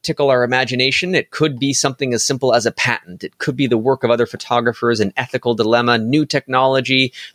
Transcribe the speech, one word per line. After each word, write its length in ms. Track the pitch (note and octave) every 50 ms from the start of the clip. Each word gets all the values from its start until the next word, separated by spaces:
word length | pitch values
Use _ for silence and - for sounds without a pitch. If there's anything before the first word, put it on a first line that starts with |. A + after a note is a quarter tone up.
| -
tickle 280 | - D#3 - C#3+ C#3
our 140 | C3 B2 B2
imagination. 720 | A#2+ B2+ B2+ C3 A#2 B2+ B2 B2+ C3+ C3+ - F#3 F3+ F#3
It 160 | D3 - -
could 280 | - - D3+ D#3+ C#3 A#2
be 140 | C#3 C#3 C3+
something 420 | - - C#3 C3 - C#3+ B2+ A#2+
as 80 | A2 -
simple 320 | - C#3 B2 - B2+ A2+
as 120 | G2+ G#2
a 60 | A2+ -
patent. 520 | - - B2 A#2+ - - F2 F2 F2 -
It 140 | - - -
could 180 | - - B2+
be 100 | B2+ C#3+
the 120 | B2 A#2+ A2
work 260 | A2 C3 C3+ - -
of 60 | A2+
other 160 | A#2+ A#2 A#2+
photographers, 760 | - - - - - B2 A#2+ A#2 A#2+ A#2 - A#2+ A#2 A#2 G#2
an 120 | G#2+ G2 -
ethical 380 | - B2+ - - B2+ - B2 A#2+
dilemma, 440 | A2 A2+ G#2+ A#2 A#2+ A#2+ A#2+ A#2+ A#2
new 280 | A2 A2+ C3+ D#3 D#3
technology 880 | - - C#3+ - - C3 B2+ C3 C3 C3 C3+ B2+ B2 C3+ C3 C3 B2+ - - - -